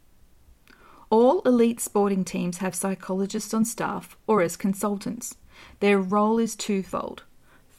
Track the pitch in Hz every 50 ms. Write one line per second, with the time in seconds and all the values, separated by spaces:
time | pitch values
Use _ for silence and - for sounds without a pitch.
0 | _ _ _ _ - _ _ _ _ - - _ _ _ - _ - - - -
1 | - - 214 226 240 254 330 381 - 254 247 233 233 233 233 - - - - 208
2 | 202 202 196 190 180 - - 185 180 175 175 - 190 185 180 - - 196 190 -
3 | - - 185 190 196 196 220 214 - - 220 220 226 233 - - 160 - 208 -
4 | - - - _ _ - 220 202 170 165 - - - 190 190 - 226 208 208 196
5 | - - - - - - - _ - - - - - - - - 202 202 202 196
6 | 190 185 208 208 208 214 226 233 226 220 - - - - 202 196 180 - - -
7 | - - - - - _ - - _ _ - - _ _ _